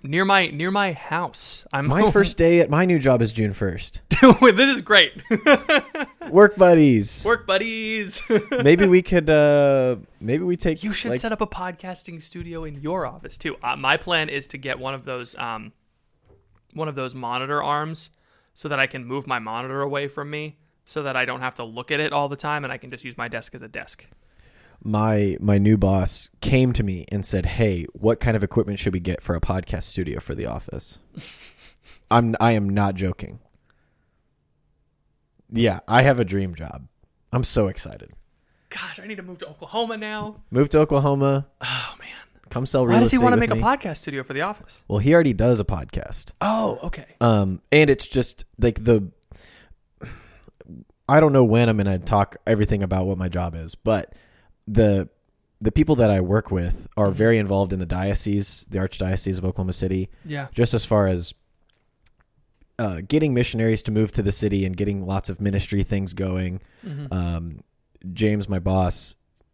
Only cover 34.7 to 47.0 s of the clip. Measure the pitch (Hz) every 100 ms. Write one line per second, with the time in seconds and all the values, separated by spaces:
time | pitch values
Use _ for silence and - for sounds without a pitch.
34.7 | _ _ _ _ _ _ _ _ 113 113
35.7 | 92 - 117 135 123 95 98 95 80 78
36.7 | 67 - _ _ _ _ 123 127 123 101
37.7 | - - 53 - - _ _ _ _ _
38.7 | - 185 - 196 202 180 175 160 151 160
39.7 | 220 226 220 214 214 208 208 - 123 143
40.7 | 151 151 139 139 139 139 139 139 _ -
41.7 | 127 - - - - - _ _ 123 131
42.7 | 135 120 120 233 254 240 240 233 220 214
43.7 | 277 190 151 - 139 127 139 185 208 -
44.7 | - - 101 123 170 151 101 117 113 95
45.7 | 90 - - - - - - 202 220 214
46.7 | - 170 -